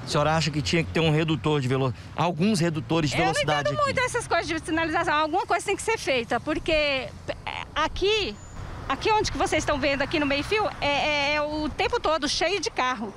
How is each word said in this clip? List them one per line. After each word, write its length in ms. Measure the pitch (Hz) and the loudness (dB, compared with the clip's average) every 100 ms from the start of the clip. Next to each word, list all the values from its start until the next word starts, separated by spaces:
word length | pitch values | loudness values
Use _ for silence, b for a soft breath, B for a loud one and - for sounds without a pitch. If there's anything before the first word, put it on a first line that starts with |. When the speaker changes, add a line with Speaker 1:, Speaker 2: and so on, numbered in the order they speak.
Speaker 1:
A 40 | 127 | -2
senhora 260 | 156 147 | 0 2
acha 160 | 160 156 | 2 2
que 120 | 147 | -2
tinha 200 | 143 170 | 0 0
que 80 | 151 | 2
ter 100 | 175 | 2
um 100 | 160 | 4
redutor 500 | 151 160 151 151 147 | 4 2 0 2 2
de 80 | 127 | 2
velo-, 260 | 135 131 B B - | 0 0 B B -2
alguns 440 | 165 147 202 202 | -2 2 2 2
redutores 500 | 170 156 - 165 151 | 0 -2 0 2 2
de 60 | - | 2
Speaker 2:
Eu 100 | 740 | 2
não 60 | |
Speaker 1:
velocidade 280 | 571 539 147 587 | 2 2 2 2
Speaker 2:
entendo 100 | 587 | 2
Speaker 1:
aqui? 60 | |
Speaker 2:
muito 160 | 571 523 | 2 2
essas 260 | 508 480 - | 0 -2 0
coisas 200 | 339 330 | 0 0
de 120 | 320 | -4
sinalização, 500 | 339 320 330 339 320 | -2 -2 0 0 2
alguma 320 | 302 311 349 466 | 2 2 0 0
coisa 200 | 359 403 | 0 0
tem 100 | 392 | -2
que 60 | |
ser 160 | - 440 | -2 -2
feita, 420 | - 262 233 240 | 0 0 0 -2
porque 680 | 294 311 - 311 294 269 240 - - - - 85 - | 0 -2 2 2 2 0 -4 -10 -10 -8 -8 -10 -6
aqui, 600 | - 311 - 370 427 339 208 - - - - - | -2 -2 2 2 2 0 -6 -14 -12 -12 -10 -6
aqui 220 | 277 415 | -2 2
onde 200 | 427 - | 2 2
que 80 | 277 | 0
vocês 240 | 370 320 | 0 0
estão 160 | 330 294 | 0 0
vendo, 240 | 285 277 | 0 0
aqui 160 | 277 330 | 0 0
no 80 | 285 | 0
meio-fio, 420 | 277 285 427 370 - | 0 0 0 0 0
é, 60 | 285 | 0
é, 480 | 285 302 294 285 | 0 0 0 0
é 80 | 302 | 0
o 260 | 302 302 302 | 0 -2 -4
tempo 320 | - 403 480 | -2 0 0
todo 280 | - 320 277 | 0 0 0
cheio 320 | - 349 392 | 0 0 0
de 100 | 440 | -2
carro. 420 | - 254 247 214 | -2 -2 -2 -6